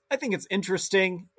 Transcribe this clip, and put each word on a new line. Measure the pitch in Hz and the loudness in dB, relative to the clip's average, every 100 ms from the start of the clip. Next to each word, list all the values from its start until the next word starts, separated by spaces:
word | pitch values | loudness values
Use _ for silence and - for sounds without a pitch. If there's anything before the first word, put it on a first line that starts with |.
| _ | _
I | 277 | -4
think | 285 | -2
it's | 185 - | -4 -2
interesting, | 190 185 185 - 196 185 180 180 | -4 0 -2 2 2 2 0 -10